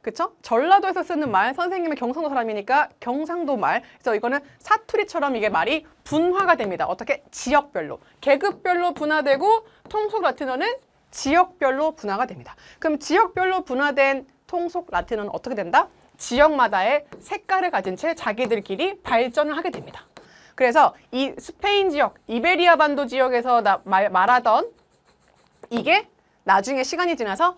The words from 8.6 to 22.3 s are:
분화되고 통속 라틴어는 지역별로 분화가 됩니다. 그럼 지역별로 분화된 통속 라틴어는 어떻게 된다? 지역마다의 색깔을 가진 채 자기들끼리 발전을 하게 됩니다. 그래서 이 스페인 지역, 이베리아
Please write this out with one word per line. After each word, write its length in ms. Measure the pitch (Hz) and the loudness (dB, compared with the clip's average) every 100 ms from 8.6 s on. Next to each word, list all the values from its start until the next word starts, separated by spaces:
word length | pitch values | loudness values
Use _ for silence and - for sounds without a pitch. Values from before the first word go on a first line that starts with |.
| 370 359 349 | -2 0 0
분화되고 720 | - 302 311 285 269 381 453 440 _ - | -2 -2 0 2 2 4 2 0 _ -8
통속 340 | 427 427 440 | -6 -4 -2
라틴어는 520 | 359 247 277 254 392 523 _ _ _ | -2 -2 -6 -2 -4 -4 _ _ _
지역별로 840 | - 269 320 370 - 269 269 311 | -8 0 2 2 0 0 0 -2
분화가 340 | 311 208 202 254 | -4 -8 -4 -4
됩니다. 300 | 175 117 - - - | -6 -18 -20 -20 -6
그럼 200 | 320 302 | -4 -4
지역별로 640 | - 330 453 - 370 370 | 0 2 2 0 0 -2
분화된 640 | 370 254 285 277 269 269 269 _ _ | -4 -2 0 2 2 2 -6 _ _
통속 420 | 359 349 359 349 | -6 -4 -6 -4
라틴어는 400 | 233 233 226 208 | -6 -4 -6 -6
어떻게 220 | - 254 | -8 -8
된다? 340 | 233 175 247 392 _ _ _ | -6 0 2 0 _ _ _
지역마다의 880 | - 247 302 294 233 196 196 285 294 - | -6 4 4 6 2 2 0 0 -2 -20
색깔을 500 | - 403 - 381 359 | -12 -12 -2 0 0
가진 260 | 240 196 185 | -2 -4 -4
채 180 | 320 | -4
자기들끼리 880 | 330 - 214 247 220 202 196 349 392 | -4 -4 -4 -2 -2 -4 -4 -4 -4
발전을 540 | - 233 254 240 302 302 | -2 0 2 0 -2 -2
하게 140 | 339 | -6
됩니다. 360 | - - - _ - - - - | -8 -16 -20 _ -20 -20 -20 -20
그래서 400 | - 254 226 233 - _ | 0 2 6 4 2 _
이 240 | 247 269 - | -4 -4 -6
스페인 520 | - - 392 403 381 | -16 -6 0 2 2
지역, 240 | 294 233 - | 0 -2 -2
이베리아 500 | - | -8